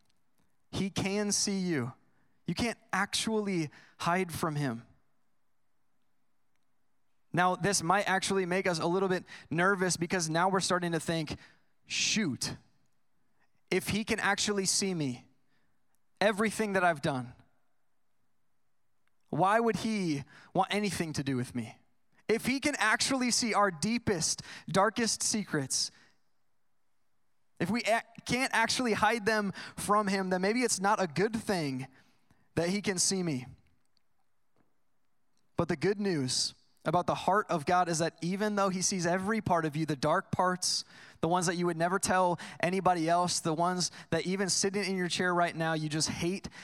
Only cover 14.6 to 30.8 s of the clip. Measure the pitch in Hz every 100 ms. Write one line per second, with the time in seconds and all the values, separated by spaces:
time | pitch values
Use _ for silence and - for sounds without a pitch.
14.6 | 185 - 196 175 143 120 - _ _ _
15.6 | _ _ _ _ _ _ 202 196 220 -
16.6 | 214 190 180 156 165 135 123 - - _
17.6 | _ _ _ _ _ _ _ _ _ _
18.6 | _ _ _ _ _ _ _ 151 185 220
19.6 | 233 214 226 214 180 143 139 - - 170
20.6 | 190 202 208 - 165 147 135 131 120 123
21.6 | 110 - _ _ _ _ - 220 - 269
22.6 | 302 277 214 226 - 269 247 - 240 185
23.6 | 202 160 214 240 - 180 160 - - -
24.6 | - 175 208 233 226 - - 220 196 156
25.6 | 131 - - - - _ _ _ _ _
26.6 | _ _ _ _ _ _ _ _ _ _
27.6 | 170 233 190 226 - - - 240 262 214
28.6 | 226 - 247 196 214 233 196 214 202 -
29.6 | - - - 208 202 196 190 185 196 233
30.6 | 233 -